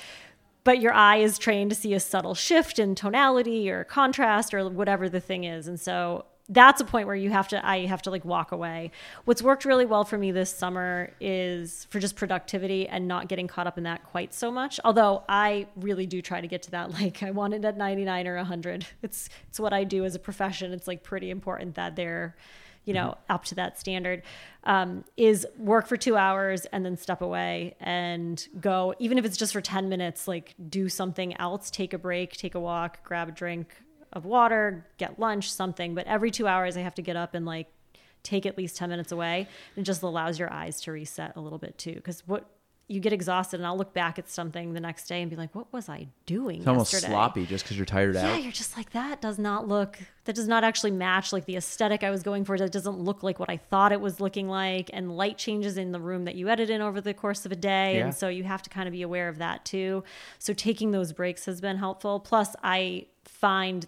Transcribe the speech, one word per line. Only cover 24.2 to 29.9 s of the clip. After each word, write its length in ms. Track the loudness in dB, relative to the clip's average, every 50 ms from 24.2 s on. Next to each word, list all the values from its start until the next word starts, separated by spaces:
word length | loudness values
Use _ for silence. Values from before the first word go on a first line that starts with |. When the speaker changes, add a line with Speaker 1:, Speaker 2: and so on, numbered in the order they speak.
| -8 -12 -18 -18 -20 -20 -20 -6 0
Speaker 1:
um, 400 | 2 2 2 2 0 -4 -8 -12 -8 _
is 300 | 6 6 8 8 6 2 -4 -10
work 300 | -4 2 4 4 4 4
for 100 | 2 -2
two 200 | 0 2 4 4
hours 500 | 4 4 4 4 2 0 0 -2 -2 -4
and 180 | -4 -4 -4 -2
then 120 | -2 -4
step 260 | -6 -4 -4 -4 -2 -2
away 540 | -2 -2 -2 -2 -2 -2 -4 -6 -8 -10 -8
and 640 | -6 -4 -2 -2 -2 -2 -4 -4 -4 -4 -6 -6 -8 -10 -8 -4
go, 340 | -2 0 2 2 2 0 -2 -2
even 180 | 0 2 4 4
if 60 | 2
it's 120 | 2 0
just 160 | -2 -2 -2 -2
for 80 | -2
ten 280 | -4 -2 -2 -2 -2
minutes, 380 | 0